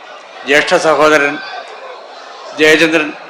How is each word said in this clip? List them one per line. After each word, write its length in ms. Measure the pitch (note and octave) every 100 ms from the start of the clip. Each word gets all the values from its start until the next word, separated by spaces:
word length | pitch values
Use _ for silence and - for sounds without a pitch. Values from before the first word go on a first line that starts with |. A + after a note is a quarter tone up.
| - - - - B2+
ജ്യേഷ്ഠ 240 | D3 E3 F3 D#3+
സഹോദരൻ 500 | C#3+ D3+ D3+ C#3+ D3+ - - - - - - - - - - - -
ജയചന്ദ്രൻ 500 | D#3 D#3 D#3+ D#3+ D3+ -